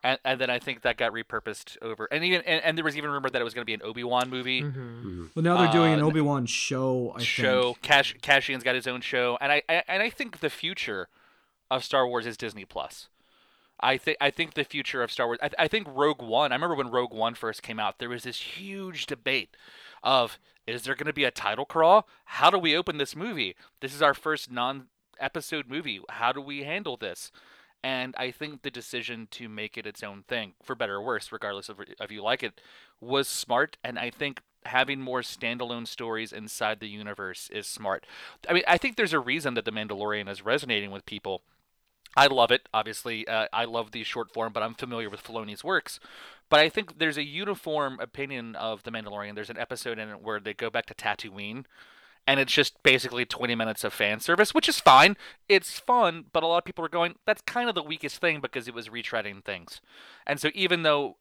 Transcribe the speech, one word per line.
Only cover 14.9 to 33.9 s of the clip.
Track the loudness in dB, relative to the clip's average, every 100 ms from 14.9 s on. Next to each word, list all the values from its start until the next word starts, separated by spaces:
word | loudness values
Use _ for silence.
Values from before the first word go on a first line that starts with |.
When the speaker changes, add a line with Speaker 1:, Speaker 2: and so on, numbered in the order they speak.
| -4
Speaker 1:
of | -4
Star | -2 -2
Wars, | -2
I, | -4 0
I | 0
think | 0 -4
Rogue | 2 2 2
One, | 0 2 2
I | 0
remember | -2 -2
when | 0
Rogue | 0 0
One | 0 -2
first | -2 -6 -6
came | -10 -4
out, | -4 -4
there | -8
was | -8 -8
this | -10 -10 -12
huge | -12 -10 -10 -10 -8
debate | -6 -2 -2 -4 _ -20 -20 -20 -6
of, | 2 4 2 -4 _ _ -10
"Is | -8
there | -6
gonna | -4 -4
be | 0
a | 0
title | 0 -4 -2 -2
crawl? | 4 8 8 6 _ _
How | 4 6
do | 6
we | 4 2
open | 2 -2
this | -4 -4
movie? | -8 -4 -4 -6 -20 _
This | -12 2
is |
our | 4
first | 4 -2 -4 -4
non-episode | -4 -4 -4 -12 _ _ _ -6 -6 -6 -6 -4
movie. | -6 -6 -8 -10
How | -2 0
do | 0
we | -6 -10
handle | -6 -6 -6 -8
this?" | -8 -10 -14 -18 -20 -20 _ _ -4
And | -4 -4 -6
I | -8
think | -6 -12 -10
the | -10
decision | -10 -10 -8 -8 -10 -12 -14
to | -14
make | -10 -10 -8
it | -12
its | -12
own | -12 -14 -8
thing, | -6 -6 _
for | -10
better | -4 -4 -4
or |
worse, | -4 -4 -6
regardless | -8 -6 -6 -10
of, | -14 -16 -12
of | -12
you | -6
like | -2 0
it, | -2 -10 -20 -20 -20 _
was | -2 0 0
smart. | -4 0 2 2 -2
And | -10